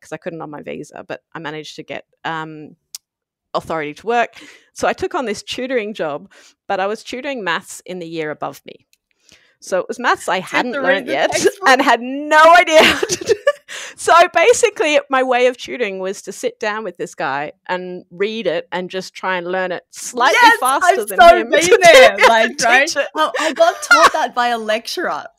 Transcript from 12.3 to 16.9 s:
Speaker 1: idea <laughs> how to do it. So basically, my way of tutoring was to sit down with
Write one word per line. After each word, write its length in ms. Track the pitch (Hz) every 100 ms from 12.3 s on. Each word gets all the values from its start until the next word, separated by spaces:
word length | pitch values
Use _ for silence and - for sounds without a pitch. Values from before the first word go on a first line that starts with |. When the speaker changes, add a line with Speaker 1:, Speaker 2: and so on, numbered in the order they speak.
| 311 320 349
Speaker 1:
idea 260 | 349 311
<laughs> 20 |
how 160 | 320 302
to 240 | 453 370
do 80 | 349 415
it. 20 | - 571 - - - -
So 180 | - 330 349
basically, 640 | 349 339 494 440 403 311 294 -
my 120 | 262
way 240 | 262 247 247
of 80 | 254
tutoring 400 | - 254 214 190
was 220 | 185 196
to 100 | -
sit 280 | 196 247 -
down 240 | 214 214
with 120 | 214